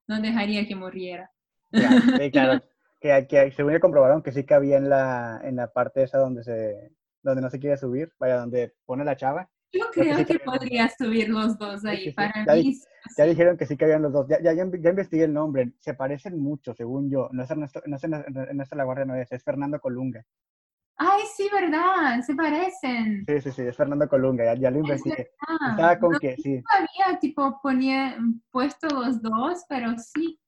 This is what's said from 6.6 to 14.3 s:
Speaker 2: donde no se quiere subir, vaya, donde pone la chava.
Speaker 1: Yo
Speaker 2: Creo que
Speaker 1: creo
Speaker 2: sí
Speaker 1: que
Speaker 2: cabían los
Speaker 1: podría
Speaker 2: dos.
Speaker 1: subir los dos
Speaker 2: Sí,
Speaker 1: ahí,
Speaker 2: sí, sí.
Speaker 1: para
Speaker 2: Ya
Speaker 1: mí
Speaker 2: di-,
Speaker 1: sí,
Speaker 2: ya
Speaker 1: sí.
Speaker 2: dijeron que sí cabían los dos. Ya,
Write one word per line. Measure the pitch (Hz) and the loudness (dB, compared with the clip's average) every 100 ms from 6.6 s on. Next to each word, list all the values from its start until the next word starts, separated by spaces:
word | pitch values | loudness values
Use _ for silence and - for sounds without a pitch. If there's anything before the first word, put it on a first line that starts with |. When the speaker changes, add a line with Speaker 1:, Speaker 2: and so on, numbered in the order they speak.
| 107 104 - _ _ _ | -6 -8 -14 _ _ _
Speaker 2:
donde | 139 131 | -4 -2
no | 127 | -4
se | 131 | -6
quiere | 143 139 | -2 -2
subir, | 131 127 160 - | -2 -4 -6 -4
vaya, | 127 123 | 0 0
donde | 120 123 120 _ - | -2 -4 -4 _ -10
pone | 131 147 | -6 -4
la | 135 | -2
chava. | 135 156 185 _ _ | -4 -4 -10 _ _
Speaker 1:
Yo | 370 453 | -6 -4
Speaker 2:
Creo | |
que | 330 | 0
Speaker 1:
creo | 320 294 | 2 2
Speaker 2:
sí | - | 0
Speaker 1:
que | 330 | -2
Speaker 2:
cabían | 254 | -2
los | 254 | -6
Speaker 1:
podría | 254 240 | -4 0
Speaker 2:
dos. | 226 - | 0 -2
Speaker 1:
subir | 240 226 208 | -2 0 0
los | 220 220 208 | 0 -2 -4
dos | 208 202 | -8 -8
Speaker 2:
Sí, | 214 | -6
Speaker 1:
ahí, | 196 | -6
Speaker 2:
sí, | 175 | -6
sí. | |
Speaker 1:
para | 170 208 214 214 | -4 -2 -2 2
Speaker 2:
Ya | 160 | 4
Speaker 1:
mí | |
Speaker 2:
di-, | 151 | 4
Speaker 1:
sí, | - _ _ - - | -2 _ _ -10 2
Speaker 2:
ya | |
Speaker 1:
sí. | 156 | 4
Speaker 2:
dijeron | 160 175 170 | 6 4 4
que | 143 | -2
sí | 147 | 2
cabían | 156 156 | 4 4
los | 151 | 2
dos. | 139 | 0
Ya, | 135 | 2